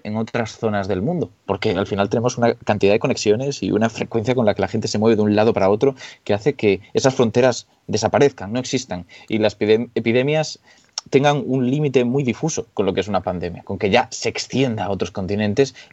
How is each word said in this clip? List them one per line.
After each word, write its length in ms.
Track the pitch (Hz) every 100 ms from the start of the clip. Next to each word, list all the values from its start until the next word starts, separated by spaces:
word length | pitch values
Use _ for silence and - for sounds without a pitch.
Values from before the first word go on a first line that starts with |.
| -
en 100 | 107
otras 420 | 113 120 110 -
zonas 300 | 113 104 95
del 140 | 95
mundo, 280 | 117 175 120 _ -
porque 260 | 98 110
al 140 | 90 104
final 220 | 98 104
tenemos 300 | 123 120 123
una 160 | 117
cantidad 400 | - - 104 98
de 60 | 107
conexiones 600 | 113 113 107 107 139 139
y 100 | 98
una 180 | 101 113
frecuencia 440 | - 95 113 107
con 120 | 123 107
la 80 |
que 80 | 98
la 80 | 98
gente 180 | 110 -
se 100 | 104
mueve 200 | 110 107
de 60 |
un 120 | 107 104
lado 160 | 113
para 180 | 98 95
otro 260 | 107 135 135 - -
que 100 | -
hace 200 | 104 147
que 260 | 143 107 95 -
esas 220 | 110 135 127
fronteras 520 | 117 123 127 113 - _ -
desaparezcan, 680 | 104 107 110 143 - 95
no 60 | 120
existan. 460 | 123 131 - 90 - - -
Y 120 | 110
las 200 | 107 -
epidem-, 300 | 104 110 120
epidemias 680 | 117 113 120 139 156 151 - _ _ _ - -
tengan 340 | 135 143 143 113
un 240 | 131 123
límite 360 | 143 151 127 123
muy 180 | 135
difuso 420 | 127 107 160 - -
con 120 | - 98
lo 80 |
que 80 | 95
es 60 | 98
una 140 | 98
pandemia, 420 | 92 90 87 90
con 140 | - 95
que 120 | 104
ya 180 | 113 -
se 180 | - 117
extienda 560 | 113 - 127 131 107 101
a 40 |
otros 220 | 98 101
continentes 640 | - 92 101 107 101 135 - -